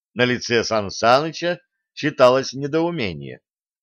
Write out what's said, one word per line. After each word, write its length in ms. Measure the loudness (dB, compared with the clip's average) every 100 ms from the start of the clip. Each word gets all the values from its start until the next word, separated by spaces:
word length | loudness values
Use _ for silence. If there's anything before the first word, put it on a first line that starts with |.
| _
На 100 | -2 0
лице 380 | 0 0 0
Сан 260 | 0 -2 -4
Саныча 720 | 0 2 4 2 -4 -6 -6 _ _ _
читалось 580 | -6 -4 4 6 6 0
недоумение. 880 | -8 -4 -2 -2 -2 -6 -6 -12 -16 _ _ _ _